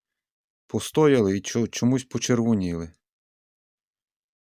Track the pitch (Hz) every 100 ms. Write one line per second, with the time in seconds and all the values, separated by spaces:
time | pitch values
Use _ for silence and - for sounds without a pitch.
0 | _ _ _ _ _ _ _ 113 - -
1 | 151 135 101 101 - 117 110 - 120 127
2 | - 120 - 123 117 110 90 85 85 _
3 | _ _ _ _ _ _ _ _ _ _
4 | _ _ _ _ _